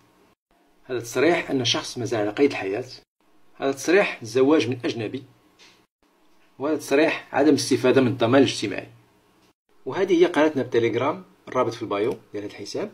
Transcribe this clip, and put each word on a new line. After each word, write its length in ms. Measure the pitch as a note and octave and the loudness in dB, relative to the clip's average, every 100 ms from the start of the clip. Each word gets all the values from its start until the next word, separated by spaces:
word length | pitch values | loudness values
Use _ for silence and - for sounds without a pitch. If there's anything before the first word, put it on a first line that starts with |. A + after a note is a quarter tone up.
| _ _ _ _ _ _ _ _ | _ _ _ _ _ _ _ _
هذا 160 | - B2 | -10 -10
تصريح 500 | A#2 B2+ D3+ E3+ - | -6 0 2 2 -2
أن 140 | C3+ | -2
شخص 340 | A#2 D#3 - B2 | -2 -4 -6 -8
مازال 220 | A2 A2+ | -4 -2
على 100 | G#2 | -4
قيد 200 | G#2 C#3+ | 2 0
الحياة. 340 | - G2 G#2 - - _ _ _ _ _ - | 0 -6 -6 -8 -16 _ _ _ _ _ -6
هذا 160 | C3+ | -4
تصريح 460 | C#3 - F#3+ F#3+ - | -4 2 2 2 -6
الزواج 460 | A2+ B2+ C3+ D#3+ A#2+ | -4 2 4 4 0
من 100 | - | -4
أجنبي. 400 | D#3 A#2 G2+ C3+ - _ _ _ - _ _ _ _ _ _ _ _ - | -6 -6 -8 -10 -14 _ _ _ -20 _ _ _ _ _ _ _ _ -6
وهذا 180 | C#3+ D3+ | -4 -4
تصريح 520 | - C#3 D#3 - - | 0 2 2 0 -4
عدم 160 | B2+ D3+ | 2 4
الاستفادة 520 | C3 - A#2+ B2+ B2+ | 4 2 2 4 4
من 60 | B2 | 2
الضمان 360 | - A2+ C#3 | 0 2 4
الاجتماعي. 460 | B2+ - G#2 F#2+ - _ _ _ _ _ _ _ _ _ C3+ | 4 0 -8 -8 -12 _ _ _ _ _ _ _ _ _ -10
وهذه 340 | D3+ G3 E3+ | -4 2 4
هي 60 | F3 | 4
قناتنا 360 | C#3+ D#3 C#3 | 4 2 2
بتليجرام، 640 | - A#2 A#2 A#2 C3+ F#3 - _ - | 0 2 2 0 -2 -4 -14 _ -6
الرابط 260 | B2+ A#2 | -2 -2
في 80 | - | -4
البايو 280 | G2+ G2+ A#2 | -6 -2 -2
ديال 340 | A#2 _ G#2 | -4 _ -12
هذا 20 | G2+ | -12
الحساب. 460 | - G2+ - G#3 | -14 -10 -8 -10